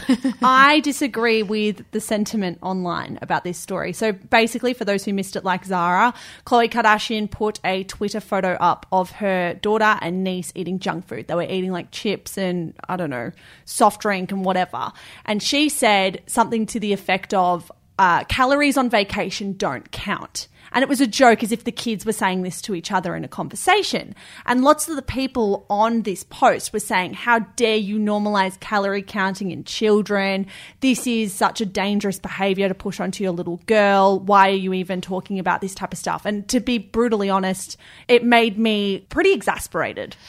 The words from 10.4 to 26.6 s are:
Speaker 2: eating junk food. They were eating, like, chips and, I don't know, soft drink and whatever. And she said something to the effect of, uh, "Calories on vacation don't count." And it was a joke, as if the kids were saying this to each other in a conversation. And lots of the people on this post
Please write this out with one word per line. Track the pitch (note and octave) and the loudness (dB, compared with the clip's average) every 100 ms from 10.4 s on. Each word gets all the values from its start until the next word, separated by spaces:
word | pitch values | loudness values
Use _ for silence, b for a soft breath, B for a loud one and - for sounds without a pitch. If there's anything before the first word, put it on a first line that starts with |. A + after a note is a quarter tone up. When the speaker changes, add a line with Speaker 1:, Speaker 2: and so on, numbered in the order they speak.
| - | -8
Speaker 2:
eating | - F3+ F#3 | -8 -6 -4
junk | F#3+ E3 - | -4 -6 -8
food. | A2+ - | -12 -6
They | |
were | E3+ | -4
eating, | E3 F#3 F#3 | -2 -4 -4
like, | F3 - | -6 -8
chips | - G#3+ - - - | -8 -6 -6 -6 -6
and, | F#3 F3+ D#3+ - - | -4 -4 -6 -10 -8
I | F3+ | -6
don't | D#3 | -6
know, | B2 A2+ - B B | -6 -8 -12 B B
soft | - - G#3+ - | -10 2 4 4
drink | G#3 F#3+ F#3 | -2 -2 -4
and | G3 | -2
whatever. | F#3+ F#3 F3 B2 - B B B - | 0 0 -2 -4 -8 B B B -4
And | G#3 | -4
she | - C#4+ D4+ | 0 2 2
said | - A3+ G3+ F#3+ F3+ - | 2 4 4 2 -2 -2
something | A#3+ A3+ A#3 G#3 | 0 0 0 -2
to | A3+ | -4
the | G#3 | -2
effect | G3 - F#3+ - | -2 0 -2 0
of, | G3 F3+ F3 - - _ - | 2 2 0 -4 -20 _ 2
uh, | F#3 E3 | 4 4
"Calories | - - B3+ C#4+ C#4+ C4+ | 0 0 2 4 4 2
on | B3 | 2
vacation | G#3+ G3 G3 F#3+ - G3 F#3+ | 2 0 -2 -4 -4 -6 -4
don't | F#3 B2 - | -4 -4 -8
count." | - G#3 F#3+ - - - B B | -10 -6 -6 -6 -12 -14 B B
And | - | -2
it | C4+ | 0
was | C4 | 2
a | B3+ | 0
joke, | - B3 A3 | 6 6 6
as | G3+ | 2
if | A3+ | -4
the | A#3+ | -4
kids | - A#3+ G#3 | -6 -4 -4
were | A3 | -4
saying | G#3+ G3 F#3 | 0 0 0
this | F3+ - | -4 -6
to | - | -8
each | F3 E3 | -8 -2
other | G3+ F3 | -2 -2
in | E3 | -6
a | - | -8
conversation. | - D3+ G#3 - G#4 - G#3 - - B B | -8 -10 -4 0 2 0 -4 -6 -16 B B
And | - B3 | -2 4
lots | C4+ D4+ - | 4 4 0
of | C#4+ | -6
the | |
people | - B3 C4 B3+ G#3 G3 - | -6 -4 -4 -2 -2 -2 -2
on | G#3 A3+ A#3 | 0 2 0
this | G3+ F3+ | -2 -6
post | - - B3+ E3+ | -10 2 2 4